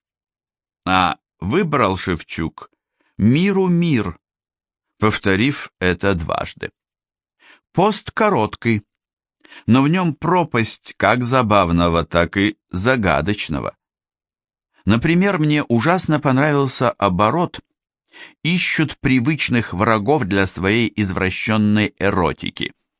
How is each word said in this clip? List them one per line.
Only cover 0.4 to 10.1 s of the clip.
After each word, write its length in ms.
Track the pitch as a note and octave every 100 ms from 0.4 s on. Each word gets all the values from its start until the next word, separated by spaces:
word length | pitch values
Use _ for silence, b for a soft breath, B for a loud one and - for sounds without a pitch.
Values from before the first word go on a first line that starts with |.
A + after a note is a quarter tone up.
| _ _ _ _ -
А 320 | F#2 F2+ - _ _
выбрал 580 | F2+ D3+ F#3+ D3 G#2+ F#2
Шевчук 720 | - E2 - - E2 - - _ _ _ _ -
"Миру 480 | A2 C3+ F#3+ F#3+ F#3
мир", 500 | E3+ F3 C3 F#2 - _ _ _ _ _ _ _ _
повторив 720 | G#2+ - G#2 F#2+ B2 C#3 - _
это 360 | F#2 F2 G2
дважды. 560 | F#2 D#2+ G1+ - - - - _ _ _ _ _ _ b b _
Пост 380 | - G3 G#3 -
короткий, 680 | - G#3+ E3+ G#2+ - A#2 G#2+ - _ _ _ _ _ B B -
но 160 | A#2+
в 60 | C#3+
нем 260 | F3+ F3+